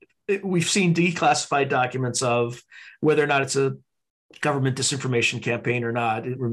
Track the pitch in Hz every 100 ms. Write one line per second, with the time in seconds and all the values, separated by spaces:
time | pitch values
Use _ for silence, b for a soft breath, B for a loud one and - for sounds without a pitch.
0 | _ _ - 196 202 175 165 208 180 165
1 | 180 165 156 147 - 143 139 139 127 127
2 | 127 113 131 120 120 127 - B B B
3 | 151 151 147 139 135 139 135 135 _ _
4 | _ _ _ - 151 143 131 131 127 135
5 | 131 120 113 120 120 120 123 123 117 117
6 | 117 110 123 127 120